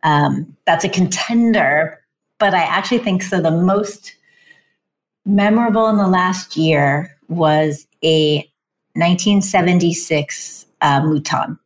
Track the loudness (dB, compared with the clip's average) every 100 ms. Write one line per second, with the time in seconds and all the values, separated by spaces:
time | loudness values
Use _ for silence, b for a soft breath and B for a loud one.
0 | 2 2 0 -2 -8 -6 -2 0 -2 -2
1 | -2 -2 -2 0 2 2 2 0 -2 -6
2 | _ _ _ _ 0 0 0 -2 -2 -2
3 | 0 -4 -2 -2 0 2 2 0 -2 -10
4 | -20 _ b b b b b b _ _
5 | _ _ -2 2 2 2 2 2 2 2
6 | 2 2 0 -4 -8 -2 0 2 2 0
7 | -6 _ _ -2 2 2 0 -4 -12 _
8 | 0 2 2 0 -4 _ _ _ _ -2
9 | 0 2 2 2 2 0 2 2 2 -2
10 | -2 -4 -4 -10 -10 -12 -16 _ 0 2
11 | 0 -2 -2 -6 -6 -10